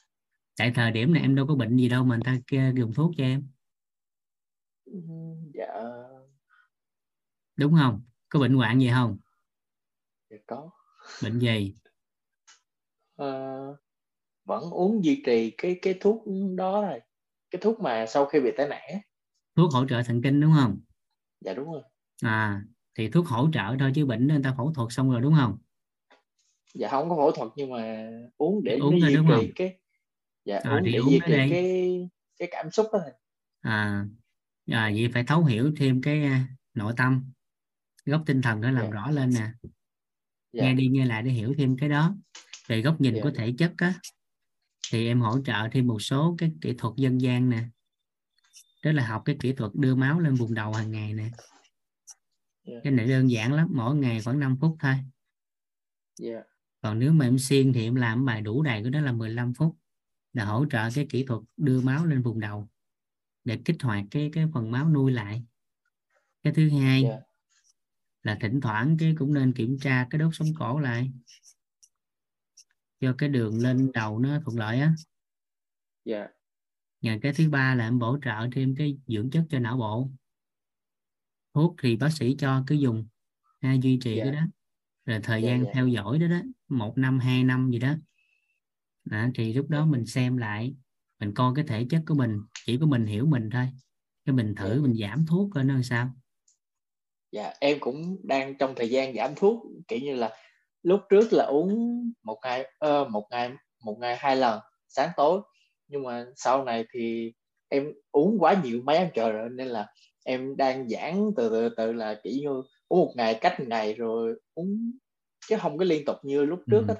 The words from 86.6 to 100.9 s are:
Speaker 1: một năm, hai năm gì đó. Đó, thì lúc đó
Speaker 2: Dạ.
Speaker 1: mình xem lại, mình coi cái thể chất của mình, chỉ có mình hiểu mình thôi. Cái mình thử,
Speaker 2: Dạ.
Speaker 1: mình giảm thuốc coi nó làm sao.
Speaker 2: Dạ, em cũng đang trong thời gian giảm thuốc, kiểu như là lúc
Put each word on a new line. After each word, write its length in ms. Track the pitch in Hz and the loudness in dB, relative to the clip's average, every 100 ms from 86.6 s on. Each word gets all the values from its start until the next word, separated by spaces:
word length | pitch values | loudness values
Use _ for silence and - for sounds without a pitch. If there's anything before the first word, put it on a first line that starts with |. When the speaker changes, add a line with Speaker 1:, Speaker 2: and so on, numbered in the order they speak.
| - | -4
Speaker 1:
một 300 | 127 107 131 | -4 -2 0
năm, 220 | 131 131 | 2 2
hai 240 | 127 127 | 2 2
năm 280 | 127 127 131 | 2 2 0
gì 80 | 120 | 0
đó. 160 | 131 156 - _ _ _ _ _ _ _ _ _ | -2 -4 -8 _ _ _ _ _ _ _ _ _
Đó, 220 | - 107 123 | -8 -2 -2
thì 180 | 120 110 | -2 -2
lúc 160 | 123 - | -2 -2
đó 100 | 147 | 0
Speaker 2:
Dạ. 60 | |
Speaker 1:
mình 200 | 156 127 | 2 2
xem 320 | 107 131 127 127 | -2 -2 0 0
lại, 380 | 107 107 123 143 _ _ _ - | -4 -4 -6 -8 _ _ _ -8
mình 140 | 107 | -6
coi 200 | 101 127 | 0 0
cái 100 | 131 151 | 0 -2
thể 200 | 110 123 | -2 0
chất 140 | 160 160 | -2 0
của 80 | |
mình, 260 | 147 113 104 104 - | 0 0 -2 -8 -10
chỉ 120 | - 127 | -4 0
có 80 | |
mình 200 | 156 120 | 2 2
hiểu 200 | 107 104 | 0 0
mình 240 | 151 123 110 | 0 0 0
thôi. 200 | 123 131 - _ _ _ _ | -2 -4 -6 _ _ _ _
Cái 100 | 147 | -2
mình 200 | 131 107 | 0 0
thử, 200 | 101 98 | -2 -2
Speaker 2:
Dạ. 60 | 131 | 2
Speaker 1:
mình 160 | 139 110 | 2 0
giảm 280 | 104 131 | -2 -2
thuốc 240 | 160 180 202 | 0 0 0
coi 100 | 139 | 0
nó 100 | 135 | 0
làm 100 | 131 | 0
sao. 320 | 123 120 127 - _ _ _ _ _ _ _ _ _ _ - | 0 -2 -2 -6 _ _ _ _ _ _ _ _ _ _ -16
Speaker 2:
Dạ, 220 | 107 - - | -12 -10 -2
em 180 | 143 143 | 0 0
cũng 480 | 120 143 175 190 135 | -2 -6 -8 -8 -2
đang 300 | 135 135 139 | -2 -2 -4
trong 160 | 135 | -4
thời 140 | 123 113 | -2 0
gian 260 | 127 131 | 0 -2
giảm 160 | 107 131 | -4 -4
thuốc, 280 | 147 196 233 - - - | 2 2 2 -6 -16 -8
kiểu 120 | 117 | -6
như 160 | 143 | -4
là 180 | 127 110 - - _ _ _ | -4 -4 -6 -20 _ _ _
lúc 180 | 170 | 2